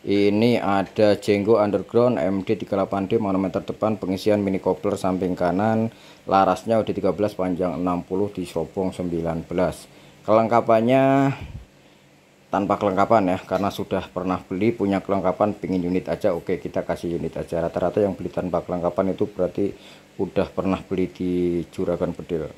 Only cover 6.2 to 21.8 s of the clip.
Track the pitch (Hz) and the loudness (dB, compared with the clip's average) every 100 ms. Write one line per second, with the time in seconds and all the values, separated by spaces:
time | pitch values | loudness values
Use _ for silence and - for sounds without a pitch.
6.2 | - 95 92 92 107 113 101 98 92 85 | 0 2 4 0 0 0 0 -2 -2 0
7.2 | 104 - 92 87 90 76 90 87 - 92 | -2 -2 -4 -2 -2 -2 -2 -4 -4 -4
8.2 | 101 92 87 85 80 - 92 - 87 85 | -4 -6 -6 -6 -6 -4 -4 -4 -4 -2
9.2 | 82 82 76 87 85 - - - - - | -2 -4 -4 0 0 -2 -16 -20 -20 -12
10.2 | - 107 113 117 113 113 117 131 135 135 | 2 4 4 2 4 2 4 4 4 4
11.2 | 139 135 - - - - - _ _ _ | 2 -2 -10 -16 -18 -20 -20 _ _ _
12.2 | _ _ _ 95 101 98 104 92 98 113 | _ _ _ -2 0 2 2 2 4 4
13.2 | 92 92 - 92 98 - 98 95 - 90 | 4 -2 -2 -2 -2 -4 -4 -4 -4 -6
14.2 | 90 90 - 92 110 117 101 95 - 98 | -4 -4 -4 0 0 2 0 0 0 0
15.2 | 90 - 104 101 87 92 87 90 - 85 | 0 2 0 0 -2 -2 0 -2 -2 -2
16.2 | 104 85 - 87 - 95 - - 87 85 | 0 -2 -4 -4 -4 -6 -4 -4 -4 -4
17.2 | 82 - 76 85 82 90 90 - 101 87 | -6 -8 -6 -4 -2 -2 0 2 0 0
18.2 | 87 - 90 85 - 90 85 90 95 87 | -6 -6 -2 -4 -2 -2 -2 0 -2 -2
19.2 | 104 - 90 - 101 - - - - - | -4 -2 -4 -2 -4 -6 -20 -20 -20 -8
20.2 | 92 - 87 - 92 92 - 92 90 - | -4 -2 -2 -2 -2 -2 -2 -4 -4 -4
21.2 | 90 90 87 87 80 - | -2 0 0 -2 -6 -4